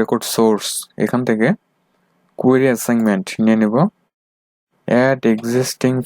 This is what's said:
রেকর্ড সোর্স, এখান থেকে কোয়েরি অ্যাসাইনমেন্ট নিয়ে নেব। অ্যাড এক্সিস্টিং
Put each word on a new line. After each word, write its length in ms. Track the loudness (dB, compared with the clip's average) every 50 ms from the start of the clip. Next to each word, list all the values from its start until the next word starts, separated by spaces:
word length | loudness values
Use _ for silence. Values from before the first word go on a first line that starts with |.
রেকর্ড 220 | 2 0 -2 -2 -4 -4 -2
সোর্স, 300 | 2 2 2 2 0 -2 -6 -8 -8 -10 -12 _ -6 -4
এখান 160 | -2 -2 -2 -2 -2
থেকে 200 | 0 0 0 0 0 -2 _ _ _ _ _ _ _ _ _ _ _ _ _ _ _ -2 2
কোয়েরি 240 | 2 4 4 4 2
অ্যাসাইনমেন্ট 560 | 0 -2 -2 -2 0 0 2 2 0 0 -2 -6 -4 -2 0
নিয়ে 140 | 2 2 2 2
নেব। 120 | 2 2 2 0 0 -2 _ _ _ _ _ _ _ _ _ _ _ _ _ _ _ _ _ _ -2
অ্যাড 300 | 0 2 2 2 0 0 0 0 0
এক্সিস্টিং 580 | 0 -2 -2 -2 -2 -2 -2 -4 -2 -2 -2 0 -2 -2